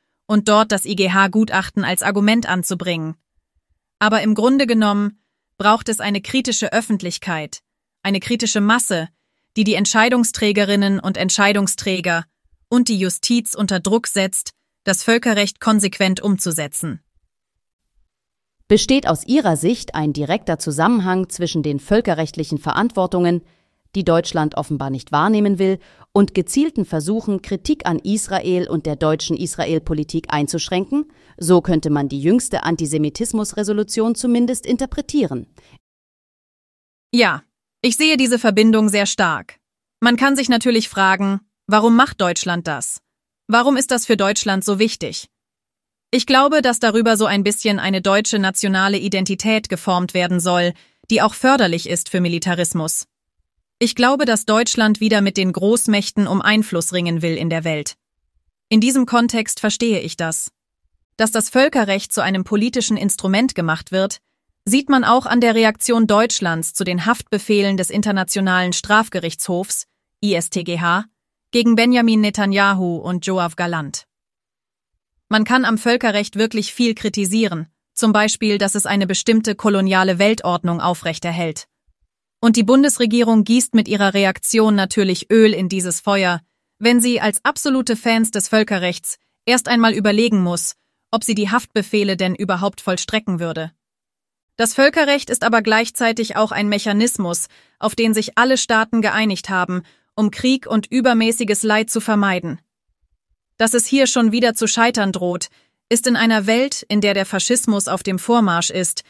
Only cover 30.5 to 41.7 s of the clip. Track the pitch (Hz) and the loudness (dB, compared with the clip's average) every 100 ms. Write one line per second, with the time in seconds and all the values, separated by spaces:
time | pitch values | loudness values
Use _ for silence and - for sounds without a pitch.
30.5 | 165 - 185 190 285 302 _ _ - 165 | -4 -4 -4 -2 -4 -4 _ _ -8 2
31.5 | 180 180 160 156 147 139 139 151 240 - | 2 4 0 0 -2 -2 -2 0 0 0
32.5 | 175 160 170 156 156 151 - 233 220 208 | -4 -4 -4 -2 -2 -2 -4 -4 -4 -4
33.5 | - 208 208 208 - 226 226 247 240 240 | -4 -2 -2 -2 -2 -2 0 0 2 2
34.5 | 247 - 247 262 - - 294 277 127 - | -2 -2 -4 -2 -6 -4 -2 0 -4 -10
35.5 | _ _ - _ _ _ _ _ _ _ | _ _ -20 _ _ _ _ _ _ _
36.5 | _ _ _ _ _ _ 240 208 139 - | _ _ _ _ _ _ 2 2 0 -8
37.5 | _ _ _ 247 226 311 302 254 240 226 | _ _ _ -2 0 2 2 2 2 2
38.5 | 202 220 220 214 208 202 - 180 139 - | 4 4 4 2 2 0 0 0 -2 -8
39.5 | - _ _ _ _ 233 240 269 277 254 | -20 _ _ _ _ 0 2 2 0 2
40.5 | 233 247 226 220 202 190 190 196 196 - | 2 2 2 0 0 0 2 0 -2 -6
41.5 | _ - | _ 0